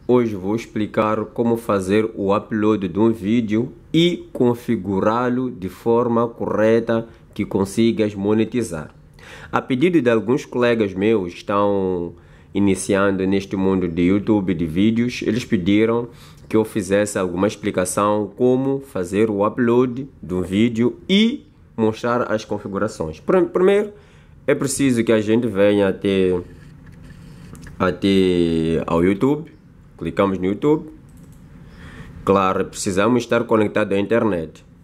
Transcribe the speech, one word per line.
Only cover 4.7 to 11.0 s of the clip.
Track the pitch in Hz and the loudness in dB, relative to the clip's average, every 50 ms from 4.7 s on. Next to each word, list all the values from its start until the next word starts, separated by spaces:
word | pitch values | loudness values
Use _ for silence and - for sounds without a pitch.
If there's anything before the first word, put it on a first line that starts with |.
| 117 101 87 101 98 95 92 107 110 120 127 123 123 127 131 127 | -4 -2 -2 -2 -2 0 2 2 2 0 0 -2 -2 -2 -4 -6
de | - 90 90 92 | -8 -8 -10 -10
forma | - - - 117 117 117 123 120 117 113 120 117 | -10 -6 -2 0 2 2 2 2 2 0 0 -2
correta | 117 - 101 - 98 101 107 110 113 117 117 117 117 113 113 - - - - - - | -4 -6 -6 -2 0 2 2 4 4 2 2 0 -2 -2 -4 -6 -12 -20 -20 -12 -8
que | - 101 | -8 -6
consigas | - - 98 98 95 - 117 113 117 107 95 107 107 101 | -2 -2 -2 -2 0 0 2 2 2 2 2 0 -2 -2
monetizar. | 98 98 104 107 110 110 110 117 123 110 - 87 78 76 - - - - - - - - - - - - - | -2 -2 0 2 2 0 0 -2 -4 -4 -4 -6 -10 -12 -14 -18 -20 -20 -20 -20 -20 -20 -20 -20 -20 -10 -6
A | - 120 | -4 -4
pedido | - - 135 127 151 185 175 156 | -2 -2 0 0 2 2 2 2
de | 123 120 | 4 4
alguns | 117 113 98 104 127 143 - | 2 2 2 0 0 -2 -2
colegas | - - 123 120 120 120 110 107 98 92 | -4 -2 0 2 2 2 2 0 -2 0
meus | 92 | 0